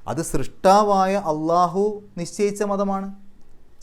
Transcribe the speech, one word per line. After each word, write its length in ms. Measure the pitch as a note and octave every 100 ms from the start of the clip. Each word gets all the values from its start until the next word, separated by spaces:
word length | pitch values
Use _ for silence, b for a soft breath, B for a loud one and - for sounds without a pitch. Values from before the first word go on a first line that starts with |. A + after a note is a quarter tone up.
| -
അത് 100 | B2+ E3
സൃഷ്ടാവായ 840 | D3+ - - F#3+ G3+ G#3 G3 F#3+ G3 E3
അള്ളാഹു 500 | D#3 D#3+ F3 F3 F3+ G#3 G#3 - F3
നിശ്ചയിച്ച 420 | E3+ - G3+ G3+ G3+
മതമാണ്, 360 | G3+ G3 G3 G3 G3 - - - - - -